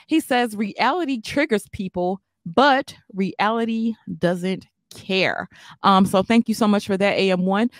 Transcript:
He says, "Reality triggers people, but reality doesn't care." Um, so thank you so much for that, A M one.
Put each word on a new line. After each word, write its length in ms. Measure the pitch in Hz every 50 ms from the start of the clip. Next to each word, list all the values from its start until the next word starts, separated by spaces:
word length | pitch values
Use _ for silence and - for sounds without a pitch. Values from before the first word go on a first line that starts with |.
| _ _
He 100 | 302 320
says, 380 | - - 262 247 240 240 214
"Reality 640 | 202 226 196 202 - 196 247 294 359 339 269 277 233
triggers 480 | 214 - - 277 294 302 - 202 - -
people, 520 | - - 196 185 - 180 175 180 196 190 - _ _ _ _
but 480 | 175 165 - 262 294 269 269 277 - - - _ _ -
reality 800 | 190 196 180 - - - 208 226 233 233 226 226 226 226 233 220 - _ - 185 160
doesn't 480 | - 170 180 180 175 185 190 - - _ _ _ _ _ -
care." 540 | - - - 190 190 175 127 - - - - - - - - - _ -
Um, 200 | 190 196 190 196
so 180 | 180 - 190 190
thank 240 | - 226 233 226 -
you 60 | 220
so 120 | - 233
much 200 | 208 202 202 -
for 100 | - 202
that, 200 | 185 202 202 -
A 140 | - 190 190
M 140 | 185 180 180
one. 260 | 190 190 202 226 247 - -